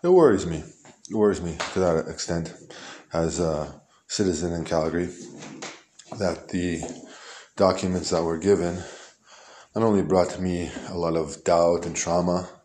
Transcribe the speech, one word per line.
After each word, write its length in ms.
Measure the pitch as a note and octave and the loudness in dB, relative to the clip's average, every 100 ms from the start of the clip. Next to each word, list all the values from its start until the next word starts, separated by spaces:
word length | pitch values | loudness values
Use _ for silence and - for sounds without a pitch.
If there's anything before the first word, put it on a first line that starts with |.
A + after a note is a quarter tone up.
it 60 | F3 | 8
worries 380 | F3+ D3+ G2 F2 | 8 8 6 0
me. 180 | E2 - - - - - | -6 -8 -20 -20 -20 -8
It 40 | |
worries 280 | A2 G#2 F2 | 2 4 2
me 160 | F2 D#2 - | -4 -6 -6
to 60 | - | 0
that 280 | F#2 D#2+ - | 2 2 -2
extent 460 | - - E2+ E2 - - - - - - | -8 -4 -4 -4 -12 -20 -18 -18 -20 -6
as 280 | E2 E2 E2 | -2 -2 0
a 420 | E2 D2+ D2 C#2 _ _ _ | -2 -2 -6 -12 _ _ _
citizen 480 | - G2 D#2 F2 | -2 0 0 -4
in 100 | E2+ | -4
Calgary 460 | D#2+ E2 D#2+ D#2+ F2 - - - - - - - _ _ - A2+ | -2 0 0 -2 -4 -8 -18 -18 -18 -14 -16 -16 _ _ -18 -6
that 300 | F#2+ E2 - | -4 -4 -6
the 340 | F#2 F2+ E2 D#2 - - - - - - - | -4 -4 -4 -8 -12 -18 -20 -20 -20 -20 2
documents 520 | F#2+ F#2 F#2+ F2+ D2+ | 2 2 -2 -2 -2
that 140 | F2 | -2
were 160 | E2 E2 | 0 0
given 440 | F#2 F#2+ F2 F2+ F#2 - - _ _ - - - - | 2 4 2 -4 -10 -18 -20 _ _ -20 -20 -20 -10
not 100 | G#2+ | 0
only 180 | A2+ G2+ | 2 4
brought 380 | D#2 F#2 F2 - | 4 4 2 0
me 300 | F#2 F2 E2+ - - | -2 -2 -4 -10 -10
a 80 | E2+ | -4
lot 180 | E2+ | -2
of 300 | E2 D2+ - | 0 -4 -6
doubt 400 | - E2+ E2+ F2 | 2 4 4 2
and 100 | E2 | -2
trauma 540 | D#2+ - E2+ F2 F2+ F#2 - | -6 -2 0 2 0 -4 -16